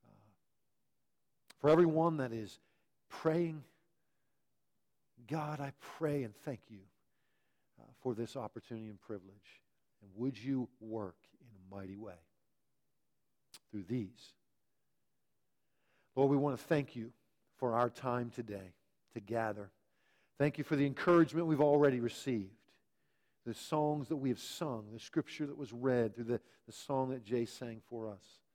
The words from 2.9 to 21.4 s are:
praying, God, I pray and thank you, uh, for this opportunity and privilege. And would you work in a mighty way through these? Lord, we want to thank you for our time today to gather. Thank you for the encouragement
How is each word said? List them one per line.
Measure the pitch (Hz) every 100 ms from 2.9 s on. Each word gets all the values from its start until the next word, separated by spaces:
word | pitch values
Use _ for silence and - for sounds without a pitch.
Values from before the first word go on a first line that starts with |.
| _ _
praying, | - 160 160 170 156 135 _ _ _ _ _ _ _ _ _ _ _ _ _ _ _ 117
God, | 156 151 151
I | 139 - - -
pray | 160 147
and | 120 104
thank | - 123 _
you, | 104 95 _ _ _ _ _ _ _ _ _
uh, | 110 120
for | 127 110
this | 110 139
opportunity | 110 - - 113 110
and | 101
privilege. | _ 104 95 101 - - _ _ _ _
And | 101 95
would | 127 113
you | 120 135 120 _
work | 110 110 98 - _ _
in | 123 101
a | 92 98
mighty | 95 98
way | 107 87 82 _ _ _ _ _ _ _ _ _ _ _ _ - _
through | 107 90
these? | 123 98 - - _ _ _ _ _ _ _ _ _ _ _ _ _ _ _ _ _ _ -
Lord, | 139
we | 143
want | 143 123
to |
thank | - 156 139 123
you | 113 - _ _ _ _
for | 127 113
our | 120
time | - 131 123 120
today | 117 117 101 92 _ _ _ _
to | -
gather. | 104 117 113 104 101 _ _ _ _ _ _ _
Thank | 147 147
you |
for | 143 151
the | 143
encouragement | 131 - 175 160 151